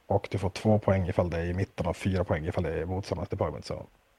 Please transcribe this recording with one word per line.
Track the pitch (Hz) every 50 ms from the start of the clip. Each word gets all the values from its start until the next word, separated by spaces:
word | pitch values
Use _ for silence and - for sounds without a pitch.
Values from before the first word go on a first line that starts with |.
| _
Och | - 98 98 - -
du | - 95
får | 101 92
två | - - - 110 107 104
poäng | - - 98 95 90 82
ifall | - - 92 87
det | 82 85
är | 82
i | 87 87
mitten | 95 95 - - - 85
och | 85 -
fyra | - - 104 95 92 87
poäng | - 98 80 73
ifall | 87 - 98 90
det | 78 82
är | 78
i | 80
motståndarens | 90 92 92 90 - 95 82 - -
deployment | - 95 98 82 71 - - -
zone. | 76 - - - _ _ _ _ _